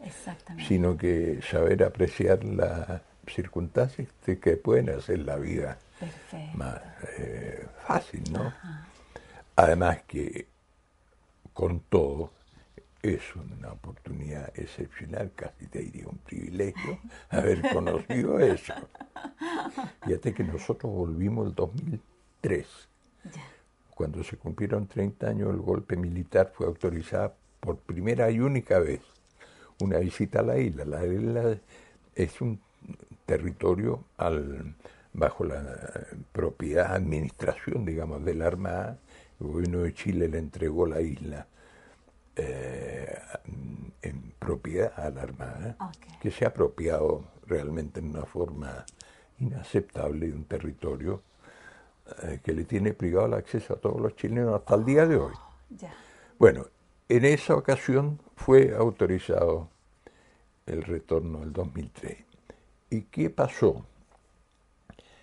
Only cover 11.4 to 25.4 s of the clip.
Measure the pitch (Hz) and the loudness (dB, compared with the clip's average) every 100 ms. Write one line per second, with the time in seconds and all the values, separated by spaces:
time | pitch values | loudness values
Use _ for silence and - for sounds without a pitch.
11.4 | - - 92 85 - 92 71 71 78 _ | -14 -2 0 0 4 4 4 0 -6 _
12.4 | _ - _ - _ - 107 82 - 85 | _ -20 _ -20 _ -4 -2 -2 -4 -12
13.4 | - - - - - - - 69 73 73 | -12 -12 -14 -14 -16 -16 -12 -10 -8 -8
14.4 | 69 - - - - - 76 - 98 - | -10 -10 -12 -10 -12 -10 -10 -8 -8 -10
15.4 | - - - - 50 - - - - 85 | -14 -14 -14 -10 -10 -12 -14 -14 -12 -10
16.4 | 85 92 98 - - 185 233 - - - | -8 -4 -4 -4 -8 -8 -12 -18 -4 0
17.4 | - - 254 - - 85 - 123 - - | 4 4 2 0 0 -2 -2 0 2 6
18.4 | 135 - - - - - - - 285 - | 6 4 -4 -12 -12 -18 -18 -14 -14 -8
19.4 | 330 330 - - 240 - - 87 120 101 | -6 -4 -6 -8 -10 -8 -4 -2 -2 -2
20.4 | 90 80 - - 120 95 85 82 101 117 | -4 -4 -4 -4 -2 -2 -2 0 0 0
21.4 | 101 - 87 120 - 113 - _ _ - | -2 0 -2 -2 -6 -8 -10 _ _ -6
22.4 | 127 87 - - - _ _ _ 165 156 | -2 -2 -4 -18 -20 _ _ _ -18 -18
23.4 | 135 - _ _ _ - 78 78 - - | -18 -20 _ _ _ -6 -4 -4 -10 -8
24.4 | 85 87 101 107 98 - 101 - 113 107 | -8 -4 -2 -2 -2 -2 -2 -2 -4 0